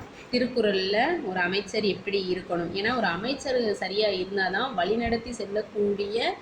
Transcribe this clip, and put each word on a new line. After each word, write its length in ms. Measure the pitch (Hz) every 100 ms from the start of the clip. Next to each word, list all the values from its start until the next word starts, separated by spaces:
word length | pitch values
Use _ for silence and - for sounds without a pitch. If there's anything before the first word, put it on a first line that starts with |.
| - - -
திருக்குறள்ல 920 | 247 247 247 214 190 190 202 285 349
ஒரு 140 | 220 185
அமைச்சர் 460 | 175 196 202 220
எப்படி 420 | 208 180 - 196 185
இருக்கணும், 400 | 180 - 170 170
ஏன்னா 220 | 196 214 254
ஒரு 100 | 196
அமைச்சர் 680 | 170 233 277 285 254 220
சரியா 340 | 196 185 202 214
இருந்தாதான் 680 | 185 185 202 185 190 262 196
வழிநடத்தி 520 | 180 226 233 226 247
செல்லக்கூடிய 1040 | 233 196 208 214 214 202 202 202 226 311 415